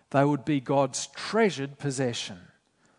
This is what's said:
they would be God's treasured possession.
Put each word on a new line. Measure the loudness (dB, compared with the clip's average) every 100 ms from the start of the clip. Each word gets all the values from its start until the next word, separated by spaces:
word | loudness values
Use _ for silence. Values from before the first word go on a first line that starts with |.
| _
they | 2
would | 4 2
be | 0 -2
God's | 0 2 2 -2 -10
treasured | -10 -4 2 2 2 -8 -6
possession. | -6 -2 -2 -4 -8 -12 -20 _ _ _ _